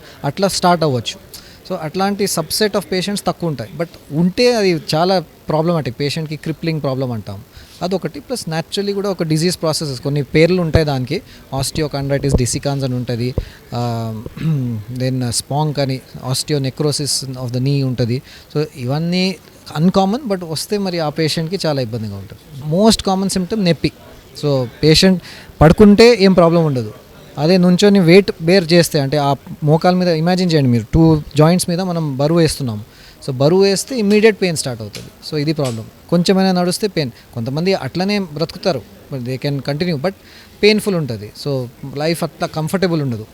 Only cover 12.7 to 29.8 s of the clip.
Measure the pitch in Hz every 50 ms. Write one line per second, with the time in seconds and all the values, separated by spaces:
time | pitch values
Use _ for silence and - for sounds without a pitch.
12.7 | 139 139 135 127 123 123 120 127 123 113 120 127 - - - - - - - -
13.7 | 127 120 120 117 117 117 113 113 110 107 120 - - - 139 160 151 135 127 120
14.7 | 117 104 98 117 127 123 127 131 131 127 123 120 113 - - - 135 147 156 156
15.7 | 135 147 139 131 131 123 - - - - - 127 131 - - - 151 143 135 131
16.7 | - - 151 147 135 - 147 127 - - 135 131 127 127 127 120 123 127 127 139
17.7 | 143 139 135 131 123 120 123 110 123 135 - - - - - - - 147 151 151
18.7 | - 151 120 123 139 156 165 170 175 185 185 190 180 - - - - - - -
19.7 | - 139 165 190 185 196 190 190 214 285 311 202 196 180 175 160 160 - - -
20.7 | 208 202 196 185 175 170 156 147 147 165 160 143 - 175 160 160 196 180 - 156
21.7 | 143 135 127 107 120 113 110 104 98 98 95 101 - - - - 147 131 143 156
22.7 | 160 185 214 226 - - - 196 190 190 196 185 - 190 180 170 220 220 190 170
23.7 | 156 - - 143 - - - - - - - - - - 151 143 139 131 123 113
24.7 | - - 147 156 156 - 196 190 185 170 - - - - - - - - 147 165
25.7 | - - 214 202 202 190 226 240 240 185 190 190 185 185 170 165 165 170 160 151
26.7 | 135 123 110 107 - - - - - - - - - 135 147 165 190 180 175 180
27.7 | 180 175 202 208 202 202 175 160 175 202 190 - - - 160 170 185 196 170 151
28.7 | 175 170 160 - - 151 135 135 156 147 143 139 139 - - - - - 156 147
29.7 | 156 160